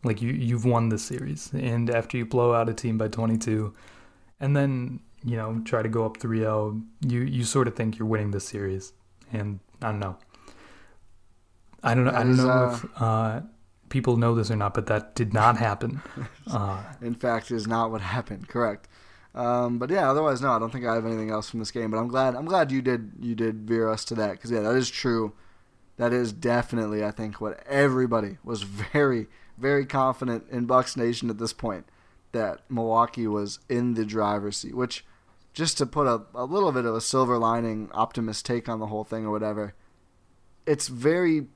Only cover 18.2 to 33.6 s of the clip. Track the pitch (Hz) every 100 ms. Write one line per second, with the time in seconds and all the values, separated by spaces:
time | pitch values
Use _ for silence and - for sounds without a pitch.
18.2 | 113 98 98 120 117 104 - - - -
19.2 | - - 120 123 120 120 127 190 147 139
20.2 | 156 127 135 117 113 127 120 113 113 110
21.2 | 110 107 107 113 107 120 110 110 120 127
22.2 | 131 123 160 185 151 135 127 123 107 -
23.2 | 120 113 113 110 107 113 110 110 - 117
24.2 | 107 92 117 117 107 123 123 - 131 117
25.2 | 110 - - - _ _ _ - 117 123
26.2 | 120 107 120 120 120 120 110 107 104 104
27.2 | 110 101 107 - - 139 143 127 127 117
28.2 | 101 95 - 113 101 101 101 151 143 123
29.2 | 107 - - - 131 143 139 139 131 127
30.2 | 123 117 - 123 120 127 127 - 120 120
31.2 | 120 107 113 - 117 95 - _ _ _
32.2 | _ 120 107 82 _ 123 113 113 117 -
33.2 | 110 104 104 -